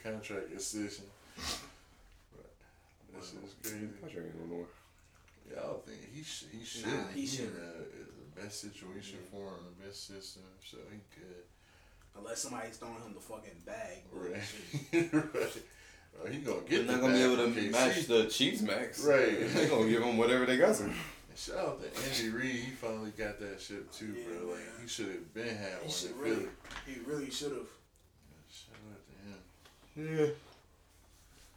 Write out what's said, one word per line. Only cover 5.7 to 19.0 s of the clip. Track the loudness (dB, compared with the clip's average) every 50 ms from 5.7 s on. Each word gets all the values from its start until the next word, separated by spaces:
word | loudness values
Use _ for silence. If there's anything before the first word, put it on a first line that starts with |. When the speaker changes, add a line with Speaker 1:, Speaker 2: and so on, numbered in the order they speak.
| -6 -8 -8
Speaker 1:
think | -14 -16 -16 -16 -14 -14
he | -12 -10
sh-, | -10 -10 -10 -12 -12
he | -14 -12
Speaker 3:
Nah, | -12
Speaker 1:
shouldn't. | -10 -10 -6 -4 -2 -2 -2 -4 -6 -6
Speaker 3:
he | -6
Speaker 1:
He | -4
Speaker 3:
shouldn't. | -4 -4 -4 -4 -6 -6
Speaker 1:
in | -10 -10
a, | -10 -10 -12 -12 -12 -12 -14 -16 -16 -18 -18 -18 -18 -14
the | -12 -12
best | -10 -10 -10
situation | -10 -12 -14 -14 -14 -12 -12 -12 -12 -12 -14 -14 -14
Speaker 3:
Yeah. | -14
Speaker 1:
for | -12 -12 -10
him, | -10 -12 -12 -14 -16 -18
the | -16 -16
best | -14 -14 -12 -14
system, | -12 -14 -14 -14 -14 -16 -16 -18 -20 -20 -20 -18
so | -18 -16 -16 -16 -14
he | -16 -16 -16 -18 -20 -20
good. | -18 -16 -16 -18 -18 -20 -20 _ -20 -20 -20 -20 -20 -20 -20 -20 -20 -20 -18
Speaker 3:
Unless | -14 -10 -8 -6 -6
somebody's | -6 -6 -6 -8 -8 -8 -10
throwing | -12 -12 -10 -10 -10
him | -12 -12 -14
the | -14
fucking | -12 -12 -12 -12 -12 -16 -18 -16 -12
bag. | -10 -8 -8 -8 -8 -10 -14 -14 -14
but | -10 -8 -6 -6
Speaker 1:
Right. | -6 -6 -6 -8 -8 -10 -10 -6 -6 -6 -2 4
Speaker 3:
shit. | 4 4 4 6 4
Speaker 1:
<laughs> | 4 4 4 0
Right. | 0 0 0 -2 -8 -12 -14 -18 -20 -20 -20 -20 -20 -20 -20 -12 -8
Well, | -6 -6
he | -4 -2
gonna | -2 -2 -2 -2
get | 2 2
Speaker 2:
They're | 4 4 4
Speaker 1:
the | 4
Speaker 2:
not | 4 6
gonna | 6 8 8
be | 8
Speaker 1:
bag | 8 8
Speaker 2:
able | 8
to | 6 6
Speaker 1:
from | 4 4
K | 4 2
C. | 4
Speaker 2:
match | 6 6 6 6 6 4 4
the | 8 8 8 8
Chiefs | 8 4 4 4 4 4 2
max. | 2 2 2 0 0 -2 -4 2